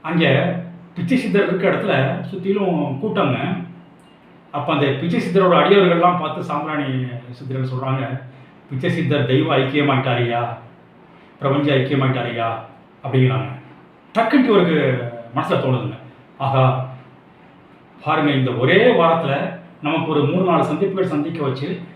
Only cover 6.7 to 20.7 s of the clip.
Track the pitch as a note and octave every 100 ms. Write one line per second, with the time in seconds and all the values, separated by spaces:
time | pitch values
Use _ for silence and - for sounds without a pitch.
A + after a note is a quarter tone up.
6.7 | D3+ C3+ C3 B2 B2 - - B2+ C3 B2+
7.7 | B2+ C3 C3+ C3 C3 - - - - -
8.7 | C3 F3 E3+ C3 C#3+ B2+ C3+ D#3+ C3+ C3
9.7 | D3 C#3+ C3 B2+ A#2+ A#2 A#2 A#2+ - -
10.7 | - - - - - - - C#3 C#3+ D3
11.7 | C3 C3 C#3 C3 B2 A#2 A#2 A2+ A2+ -
12.7 | - - - A#2+ C3 B2+ B2 - - -
13.7 | - - - - G#3+ A3+ C#4+ A#3 G3+ E3+
14.7 | D3+ C3+ B2 A#2+ - - C#3+ - D3 C3
15.7 | B2 G#2+ - - - - - C3 B2+ C3
16.7 | C3 - - - - - - - - -
17.7 | - - - D3 D#3 D3 C3+ B2+ - C3
18.7 | F#3+ B3 F#3+ E3 E3 C#3 C#3 - - -
19.7 | - D3 D#3+ D#3 D3+ C#3 F3+ F#3 D#3 C#3+